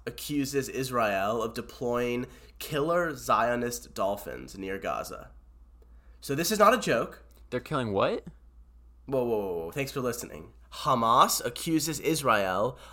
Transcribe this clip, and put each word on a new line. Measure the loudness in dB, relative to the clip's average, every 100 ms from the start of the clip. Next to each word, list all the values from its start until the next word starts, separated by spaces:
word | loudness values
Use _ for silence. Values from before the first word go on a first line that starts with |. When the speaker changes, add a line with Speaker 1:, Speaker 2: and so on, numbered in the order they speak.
| -14
Speaker 1:
accuses | -10 -6 -4 -2 -2 -2
Israel | -4 -2 0 0 2 0 0
of | -2
deploying | -6 -10 -6 -2 0 0 -2 -4 -10 -20 -14
killer | -6 -2 0 0 0
Zionist | -2 2 2 4 2 -2 -6 -8
dolphins | -2 -2 -2 -6 -10 -10 -10
near | -8 -6
Gaza. | -4 -4 -4 -10 -14 -20 -20 -20 -20 -20 -20 -20 -20 -12
So | -6
this | -2 0
is | 6
not | 6
a | 6
joke. | 4 0 0 -8 -20 -20 -8
Speaker 2:
They're | -8
killing | -4 -4 0
what? | 2 2 0 -6 -18 -20 -20 -20 -20 -20 -20 -4
Speaker 1:
Whoa, | 0
whoa, | 2 0
whoa, | 0 -2
whoa. | -4
Thanks | -6 -6
for | -4
listening. | -2 -4 -8 -12 -16 -20 -18
Hamas | -4 2 4 6 6 6 4
accuses | -2 -4 -2 0 0 -2
Israel | -2 0 4 4 4 2 0 -2 -12